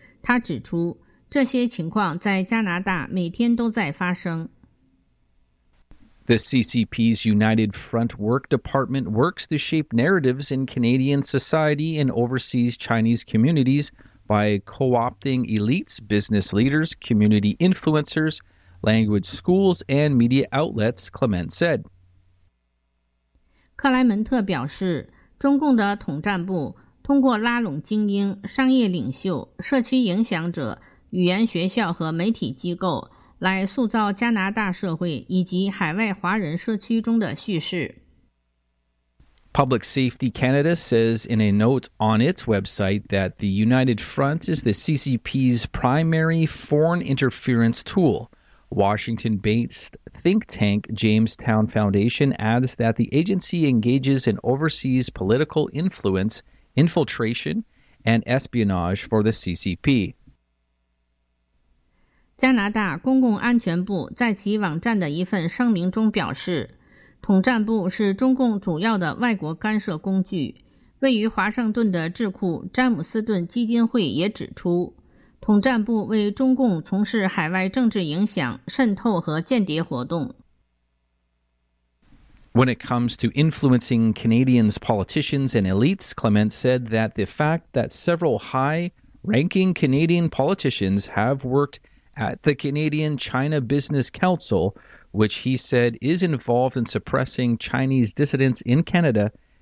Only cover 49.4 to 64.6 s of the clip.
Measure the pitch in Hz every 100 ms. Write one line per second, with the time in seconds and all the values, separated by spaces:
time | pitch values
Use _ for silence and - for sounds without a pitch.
49.4 | 107 113 120 - - - - - 175 208
50.4 | - - 104 101 - 110 110 110 113 -
51.4 | 117 110 107 110 104 98 113 - 143 -
52.4 | 110 120 127 - 113 113 120 143 175 190
53.4 | - 175 151 120 117 135 131 135 120 98
54.4 | - 135 156 - 135 127 123 - 95 120
55.4 | 151 156 147 143 185 - 104 95 101 -
56.4 | - _ _ - 165 180 135 - 113 117
57.4 | - 208 - _ _ _ - 113 - 127
58.4 | - 120 101 92 87 98 - 110 107 110
59.4 | - 90 98 87 - 131 92 - - _
60.4 | _ _ _ _ _ _ _ _ _ _
61.4 | _ _ _ _ _ _ _ _ _ -
62.4 | 262 247 202 214 196 151 254 262 247 208
63.4 | 233 240 196 170 190 190 - - 240 196
64.4 | 196 214